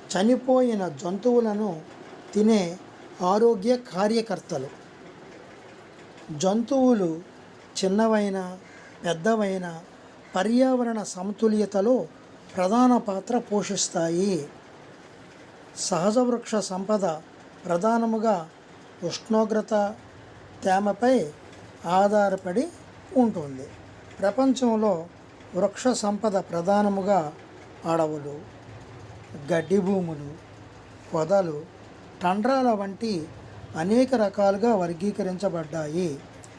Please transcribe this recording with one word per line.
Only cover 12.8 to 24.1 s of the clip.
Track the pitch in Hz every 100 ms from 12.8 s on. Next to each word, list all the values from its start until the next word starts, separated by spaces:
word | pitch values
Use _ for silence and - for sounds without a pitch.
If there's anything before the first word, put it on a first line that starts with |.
| 254 240
పాత్ర | 220 190 - 240
పోషిస్తాయి. | - 208 196 190 - 180 165 170 202 175 143 - - - - - - - - - - - - -
సహజ | - 175 185 226
వృక్ష | 247 233 -
సంపద | 214 - 190 190 214 185 156 - - - - 180
ప్రధానముగా | 175 220 233 226 220 226 190 165 - - - - -
ఉష్ణోగ్రత, | 170 - - 220 220 214 208 214 202 220 - - - - - -
తేమపై | 190 190 202 196 247 254 151 - - - - - 170
ఆధారపడి | 185 202 208 202 190 180 185 330 - - - - 269
ఉంటుంది. | 233 180 147 131 135 - - - -